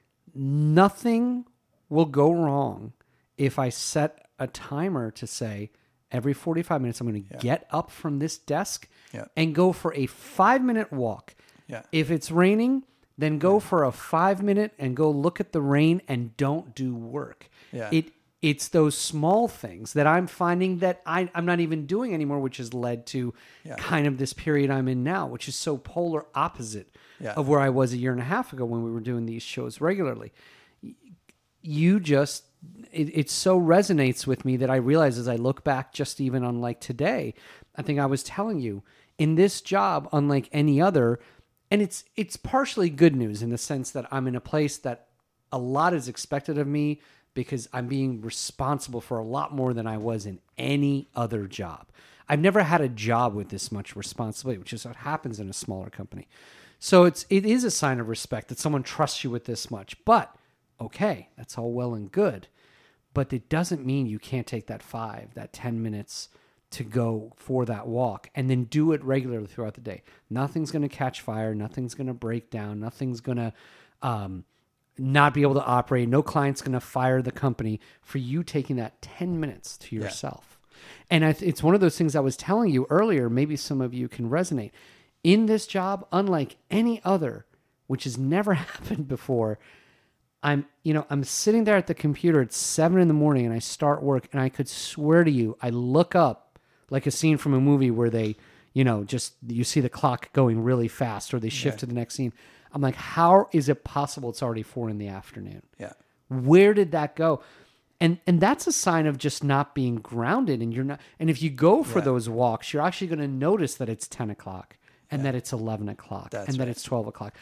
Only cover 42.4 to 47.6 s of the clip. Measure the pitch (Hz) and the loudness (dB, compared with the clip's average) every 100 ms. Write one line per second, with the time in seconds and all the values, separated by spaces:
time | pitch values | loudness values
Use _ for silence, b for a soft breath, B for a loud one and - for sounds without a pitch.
42.4 | - 262 277 226 175 139 170 135 110 104 | -2 0 0 0 0 6 6 6 0 -2
43.4 | 117 117 - 139 127 135 117 135 127 123 | -4 -4 -4 -6 -6 -8 -6 -4 -4 -6
44.4 | - 151 147 - 127 117 _ _ _ _ | -4 0 0 -2 -8 -10 _ _ _ _
45.4 | _ 131 123 139 175 170 123 - - 143 | _ -6 -2 2 2 2 -4 -10 -6 -6
46.4 | - 147 139 147 147 147 b b b - | -2 -2 0 0 -2 -4 b b b -8
47.4 | 123 131 | -6 -8